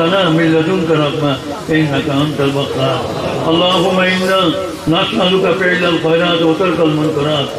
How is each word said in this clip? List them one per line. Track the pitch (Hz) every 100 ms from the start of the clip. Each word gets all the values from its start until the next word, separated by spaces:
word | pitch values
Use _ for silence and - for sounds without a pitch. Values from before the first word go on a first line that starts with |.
لنا | 165 196 175
من | 160 165 160
لدنك | 160 190 160 156
رحمة | 147 151 143 131 147 143 -
إنك | 160 156 135 147 139
أنت | 151 135 139
الوهاب. | 139 135 135 135 127 123 - - 135 151
اللهم | 165 180 180 185 185
إنا | 185 185 185 190 175 139 - - 160
نسألك | 165 190 226 180 190 185 170
فعل | 180 175 175
الخيرات | 160 160 165 175 165
وترك | 160 160 185 156
المنكرات | 160 151 156 147 147 147 131